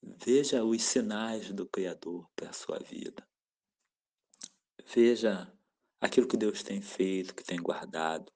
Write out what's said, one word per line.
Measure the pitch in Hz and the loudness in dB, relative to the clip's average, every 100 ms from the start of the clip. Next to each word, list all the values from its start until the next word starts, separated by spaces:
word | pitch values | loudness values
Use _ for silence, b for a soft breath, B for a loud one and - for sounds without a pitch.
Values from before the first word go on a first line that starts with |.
Veja | - - - 131 139 131 | -18 -10 4 4 6 2
os | 113 113 | 2 2
sinais | - 135 110 107 113 110 98 | 2 2 2 -2 -2 -4 -6
do | 98 92 | -8 -6
Criador | - 92 82 - 87 85 | -2 -4 -4 -8 -8 -8
para | - - | -12 -10
a | |
sua | - - - | -12 -6 -6
vida. | - - - - - _ _ _ _ _ _ _ _ _ _ _ - _ _ _ - | -6 -10 -10 -12 -20 _ _ _ _ _ _ _ _ _ _ _ -20 _ _ _ -2
Veja | - 117 117 113 95 90 _ _ _ _ _ | 6 6 6 2 0 -6 _ _ _ _ _
aquilo | - - 120 | 2 4 4
que | 117 | 2
Deus | 107 101 | 0 -2
tem | - 101 | -6 -6
feito, | - - 95 95 92 | -8 -2 0 0 -4
que | - | -10
tem | - 90 | -8 -4
guardado. | 87 - - - 80 80 - | -2 -4 -6 -4 -2 -2 -8